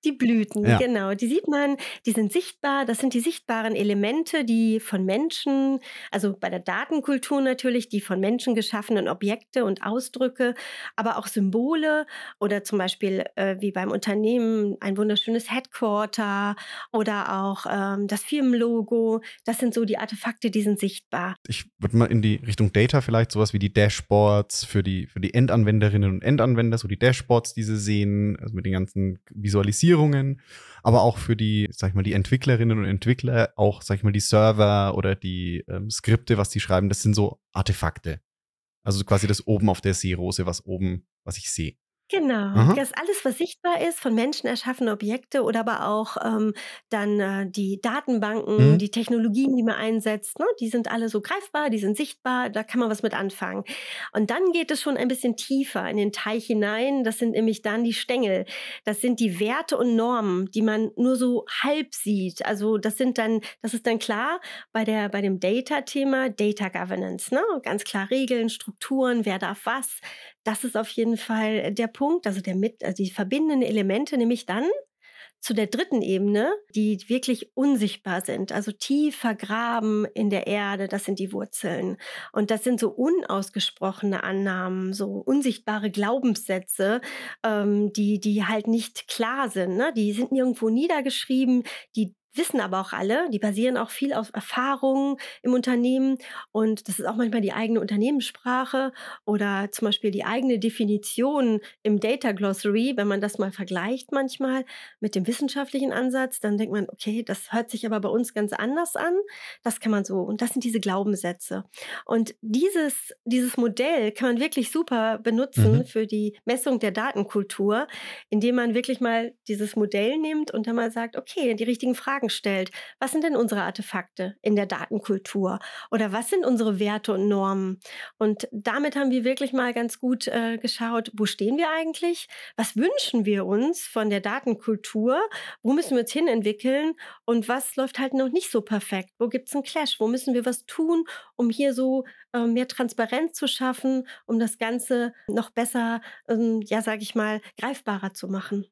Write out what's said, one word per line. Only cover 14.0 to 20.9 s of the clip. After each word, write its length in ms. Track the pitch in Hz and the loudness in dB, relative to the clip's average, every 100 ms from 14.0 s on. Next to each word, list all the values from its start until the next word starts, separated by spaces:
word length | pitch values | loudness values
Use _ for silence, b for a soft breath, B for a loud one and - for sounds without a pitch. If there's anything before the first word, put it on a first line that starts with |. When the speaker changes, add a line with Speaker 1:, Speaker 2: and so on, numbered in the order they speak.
| - 202 214 247 226 220 208 - | 0 0 2 2 2 2 0 -2
Speaker 1:
ein 180 | 202 196 | -4 0
wunderschönes 520 | 214 208 214 233 233 | 0 0 0 -2 -2
Headquarter 1040 | 240 - - 226 208 214 208 208 196 202 208 B B B | -6 -6 -4 0 0 -2 -2 -2 0 -2 -4 B B B
oder 500 | 226 214 208 - 190 | -2 0 0 -2 -2
auch, 220 | 196 196 - | -2 -4 -4
ähm, 360 | 202 196 196 202 | -2 -2 -2 -2
das 160 | 202 | -2
Firmenlogo. 1000 | - 294 262 240 233 233 214 233 226 220 220 B - | -2 0 4 4 4 2 2 2 2 0 -4 B -4
Das 100 | 226 | 0
sind 140 | 247 | 0
so 140 | 226 220 | 2 0
die 100 | 208 | 0
Artefakte, 540 | 220 208 240 226 233 | -4 -6 -6 -2 0
die 100 | 214 | 2
sind 180 | 208 202 | 2 2
sichtbar. 560 | 196 | 0